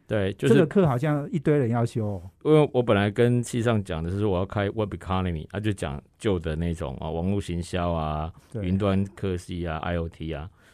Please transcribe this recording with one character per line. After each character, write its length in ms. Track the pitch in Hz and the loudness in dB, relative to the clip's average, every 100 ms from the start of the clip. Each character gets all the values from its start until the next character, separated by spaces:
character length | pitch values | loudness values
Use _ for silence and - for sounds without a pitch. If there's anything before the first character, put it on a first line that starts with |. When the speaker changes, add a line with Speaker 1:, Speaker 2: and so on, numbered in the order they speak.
| - | -4
Speaker 1:
对， 280 | 110 98 | -2 0
就 120 | 98 139 | 2 6
是 60 | |
Speaker 2:
这 80 | 156 | 6
个 60 | 151 | 6
课 200 | 202 165 | 4 2
好 120 | 123 | 2
像 280 | 151 147 147 | 0 -2 -2
一 80 | 170 | -2
堆 180 | 156 147 | 2 2
人 140 | 117 | 2
要 120 | 120 | 0
修 220 | 117 120 | 0 -2
哦。 260 | 107 95 90 - | -4 -6 -10 -4
Speaker 1:
因 80 | 147 | 4
为 160 | 156 147 | 6 6
我 80 | 127 | 2
本 120 | 117 | 4
来 160 | 101 101 | 4 4
跟 320 | 101 120 123 | 4 4 2
系 200 | 117 123 | 0 -2
上 200 | 117 110 | 0 0
讲 220 | 95 80 | 0 -4
的 60 | 85 | -4
是 160 | 98 104 | -2 0
我 100 | 90 | 0
要 80 | |
开 240 | 95 107 101 | -2 -2 -2
Web 240 | 110 104 | -2 -4
Economy， 540 | 90 - 92 92 80 - | -6 -4 -2 0 -4 -6
啊， 80 | 98 | -4
就 140 | 107 | -4
讲 260 | 95 78 69 - _ | -2 -4 -8 -12 _
旧 200 | 110 90 | -2 0
的 160 | 80 | -2
那 200 | 78 85 | -2 -2
种， 200 | 80 69 65 | -2 -6 -6
啊， 80 | 78 | -6
网 220 | 80 90 | -4 -2
络 100 | 101 | -2
行 220 | 95 85 | -2 -6
销 280 | 82 90 87 | -4 -4 -2
啊， 400 | 82 78 76 80 - - | -2 -2 -4 -6 -10 -12
Speaker 2:
对。 140 | 113 92 | -6 -2
Speaker 1:
云 100 | 95 | 0
端 260 | 101 95 98 - | 2 2 -2 -4
科 180 | 98 | -6
技 320 | 90 - 87 85 | -6 -6 -8 -6
啊 120 | 78 | -4
，I 180 | 87 87 | -4 -2
O 100 | 82 | -4
T 240 | - 80 | -8 -8
啊， 200 | 76 87 - _ | -8 -10 -16 _